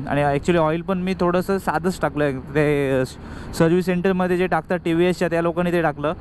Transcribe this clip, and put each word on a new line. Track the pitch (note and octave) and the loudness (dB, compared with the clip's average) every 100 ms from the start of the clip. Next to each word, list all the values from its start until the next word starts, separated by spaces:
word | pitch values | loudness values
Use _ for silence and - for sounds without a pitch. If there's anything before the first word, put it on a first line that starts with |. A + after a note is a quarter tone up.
| C#3 | -2
आणि | C#3+ | 0
actually | C#3+ C#3+ - F3 | 0 0 2 2
oil | D#3 E3 | 2 0
पण | E3+ F#3 | -2 -2
मी | F3+ F#3 | -2 0
थोडंसं | F3 F3+ F3+ G3 | 0 0 0 -2
साधंच | F#3+ D#3 F3 F3 | 0 -2 -2 -2
टाकलं | D3+ C#3+ | -2 0
आहे. | D3 C3 | -2 -2
ते, | D3 C#3+ D3+ C#3+ C#3 C3 | -4 0 2 2 2 0
अ, | B2+ - - - - - | 0 -6 -14 -14 -12 2
service | E3 F3+ | 4 4
सेंटरमध्ये | F3+ F3+ F#3+ F#3 F#3 F3+ | 2 0 0 0 0 0
जे | F3+ | 0
टाकतात | E3 - F3+ | 0 0 -2
टीव्हीएसच्या, | E3 E3 F3+ F3 F3 | 0 2 2 2 0
त्या | E3 | 0
लोकांनी | E3+ E3+ F3 | 0 0 0
ते | E3+ | 2
टाकलं, | D#3+ C#3+ D3 F3+ | 0 0 -4 -4